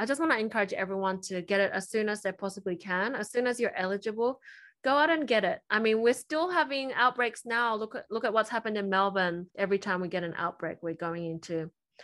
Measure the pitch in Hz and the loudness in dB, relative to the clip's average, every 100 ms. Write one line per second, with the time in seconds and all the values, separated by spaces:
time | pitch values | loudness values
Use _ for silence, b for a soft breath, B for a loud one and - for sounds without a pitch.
0 | 226 277 320 226 220 220 190 - 190 196 | 0 0 2 2 2 0 0 -2 -2 0
1 | 190 190 190 185 175 196 196 190 - 220 | -2 -2 -4 -6 0 2 2 0 -2 -2
2 | 214 214 190 185 196 196 190 175 196 180 | -2 -2 -4 -4 -8 -6 -6 -6 -2 0
3 | 214 254 208 240 247 247 233 - 185 202 | 0 -2 -4 0 0 0 -2 0 -2 -2
4 | 220 214 240 269 B B B _ 262 285 | -4 0 -2 -2 B B B _ 2 4
5 | 320 320 254 220 190 - - 214 220 220 | 4 2 4 2 2 -2 0 2 4 4
6 | 233 247 - 311 359 349 277 277 269 - | 4 2 -2 -2 2 2 0 -2 -4 2
7 | 247 247 233 - 233 233 240 214 214 254 | 2 4 -2 -2 -4 0 0 0 -4 -8
8 | - 220 233 220 214 233 220 214 196 190 | -6 -2 2 2 2 -2 -2 -2 2 4
9 | 196 190 180 170 180 - 196 196 202 185 | 4 4 0 0 -8 -4 0 0 0 -2
10 | 180 180 170 - 175 - 160 - 170 165 | -2 -4 -4 -4 -4 -4 -8 -6 -8 -6
11 | 170 170 165 165 - 165 160 _ _ B | -6 -4 -6 -8 -6 -6 -6 _ _ B